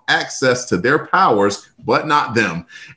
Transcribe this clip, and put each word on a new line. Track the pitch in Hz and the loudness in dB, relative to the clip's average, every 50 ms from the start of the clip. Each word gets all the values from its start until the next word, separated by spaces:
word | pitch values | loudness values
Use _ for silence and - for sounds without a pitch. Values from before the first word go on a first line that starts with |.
| _ - | _ -2
access | 151 165 160 - - - 135 127 123 123 - | -2 -2 -2 -4 -6 -2 0 0 0 0 -2
to | - 110 | -4 -2
their | 90 90 123 147 156 - | -2 0 0 0 0 0
powers, | - - 180 190 170 120 101 101 101 98 - - - _ _ - | 0 0 2 2 4 4 2 2 0 0 -4 -10 -18 _ _ -4
but | - 123 151 147 | -2 0 0 0
not | 156 147 147 135 127 113 | 0 0 0 0 0 0
them, | 117 110 95 85 85 - - - - - - - | 0 0 0 -2 -6 -10 -14 -18 -20 -20 -10 -4